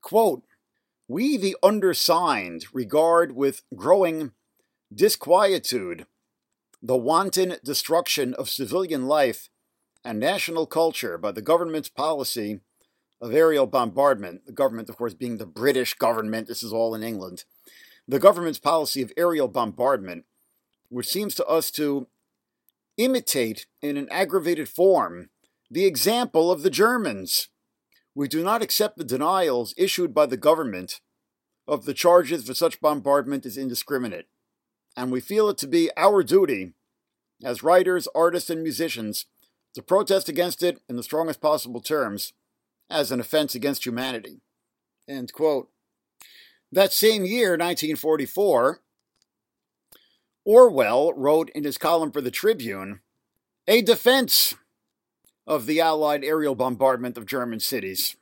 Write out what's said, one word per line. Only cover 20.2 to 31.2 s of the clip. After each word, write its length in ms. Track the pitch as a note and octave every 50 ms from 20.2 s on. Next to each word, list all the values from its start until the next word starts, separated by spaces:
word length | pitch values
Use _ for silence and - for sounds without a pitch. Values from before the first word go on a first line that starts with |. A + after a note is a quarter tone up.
| _ _ _ _ _ _ _ _ _ _ _ _ _ _
which 180 | A#2+ B2 A#2
seems 280 | - - F3+ G#3 G3+ -
to 100 | - -
us 240 | - D3 E3 D#3 -
to 360 | - - D3+ D3 C#3 C#3 B3 _ _ _ _ _ _ _ _ _ _ _ _ _ _ _ _ _ _
imitate 680 | - A3+ B3+ C4 B3 - - - C#3 A#2+ A2 A2 - - _ _ _
in 160 | - D3 C#3+ C#3+
an 100 | C#3 -
aggravated 580 | - E3 G3 E3+ F3 F#3+ D#3 E3+ F3 D#3 D3 -
form 600 | - - F3 G3 F#3 D#3 A2 F2 F2 F2 E2+ _ _ _ _ _ _ _ _ _
the 140 | A#2 D#3+ F#3+
example 680 | G3 D#3+ B2 - F#3+ A3+ A#3+ B3 - - D#3+ E3 F3
of 120 | F3+ D#3
the 80 | C#3+ F#3+
Germans. 800 | C#3 C#3+ G#3 A3+ B3 B3 G#3+ D#3 A2 F#2+ F#2+ F#2 - - - - _ _ _ _ _ _ _ _ _ _ _ _ _
We 120 | C#3 C#3+
do 160 | C3+ - D#3+
not 200 | E3+ F#3+ G#3+ A#3
accept 340 | - - - - G#3 G#3 -
the 80 | - E3
denials 680 | A#2+ B2 B2+ D3 E3 F#3+ F#3+ F3+ D#3 C3 B2 A#2 G#2 -
issued 380 | - F3+ G3 - - F3 D#3+ A2
by 120 | D3+ D3+
the 100 | C#3 C3 A#2
government 600 | - D3 D#3+ D#3+ D#3 B2 G2 F2+ F#2 F2+ - - _ _ _ _